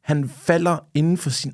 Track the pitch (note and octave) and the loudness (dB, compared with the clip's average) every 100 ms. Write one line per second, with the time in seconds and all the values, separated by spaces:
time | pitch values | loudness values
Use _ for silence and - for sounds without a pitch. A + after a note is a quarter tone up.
0 | - D3+ C3+ - - E3+ F3 D#3+ - D3 | -2 -2 -2 -4 0 2 2 -2 -2 0
1 | D#3+ F3 D3 C3 C3+ | 2 2 -2 -4 -6